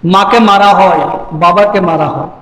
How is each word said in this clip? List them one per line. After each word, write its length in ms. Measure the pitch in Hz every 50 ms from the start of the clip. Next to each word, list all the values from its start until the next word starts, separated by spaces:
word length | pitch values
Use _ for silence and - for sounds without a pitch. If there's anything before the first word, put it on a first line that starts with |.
| -
মাকে 360 | 165 185 190 202 202 254 233
মারা 260 | 226 208 196 196 202
হয়, 340 | 202 202 202 190 185 170 156 151 - - - - - 165
বাবাকে 480 | 151 170 180 185 202 208 202 - 196
মারা 240 | 180 170 165 156 156
হয় 220 | 143 127 147 - - - -